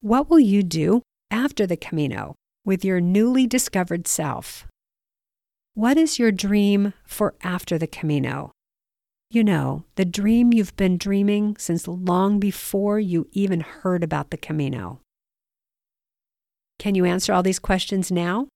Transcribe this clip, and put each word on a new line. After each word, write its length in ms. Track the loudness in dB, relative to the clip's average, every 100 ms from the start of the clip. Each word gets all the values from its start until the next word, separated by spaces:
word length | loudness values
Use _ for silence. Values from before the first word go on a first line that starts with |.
What 280 | 2 0 6
will 100 | 6
you 240 | 8 4
do 380 | 2 0 2 2 0 _ _
after 340 | -2 -2 -2 -2
the 120 | -2
Camino 580 | -4 -4 -2 -4 -10 -16 _ _ -4
with 200 | -2 0
your 140 | 0
newly 480 | 2 2 4 4 2
discovered 580 | 0 -2 -4 -2 -4 -4
self? 640 | -4 -4 -6 -10 -18 -20 _ _ _ _ _ _ _ _ _ _
What 240 | -2 2 2
is 220 | 2 2
your 120 | 0
dream 640 | 2 0 2 4 2 0 -4 _
for 280 | -2 -2 -2
after 360 | -6 -6 -4 -4
the 100 | -4
Camino? 640 | -6 -2 -2 -2 -6 -10 _ _ _ _ _ _ _ _
You 120 | 0 2
know, 400 | 2 0 -6 -10 -4
the 80 |
dream 500 | -4 0 2 4 6
you've 220 | 4 2 0
been 220 | 0 0
dreaming 580 | 0 0 2 2 -2 -4
since 300 | -4 -4 -4
long 500 | -6 0 2 2 2
before 600 | 0 -4 -6 -2 0 0
you 300 | 0 -2 -2
even 300 | -2 0 0
heard 420 | -4 -8 -2 -2
about 260 | -2 -4 -6
the 80 | -10
Camino. 600 | -6 -4 -4 -4 -10 -14 _ _ _ _ _ _ _ _ _ _ _ _ _ _ _ _ _ _
Can 180 | -2 0
you 100 | 2
answer 260 | 0 0
all 120 | 0
these 160 | 0 -2
questions 520 | -2 -2 -2 -4 -2
now? 380 | -2 -2 -4 -6